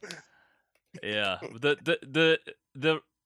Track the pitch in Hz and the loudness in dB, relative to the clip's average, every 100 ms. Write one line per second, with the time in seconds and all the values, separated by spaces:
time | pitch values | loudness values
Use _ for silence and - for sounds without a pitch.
0 | - - - _ _ _ _ _ _ - | -14 -16 -18 _ _ _ _ _ _ -12
1 | 104 107 101 92 - 113 143 143 143 175 | -4 -2 -2 -2 -8 -2 0 0 0 -2
2 | 135 143 160 156 - - _ 135 156 160 | 0 2 4 4 0 -16 _ -2 0 0
3 | - _ | -4 _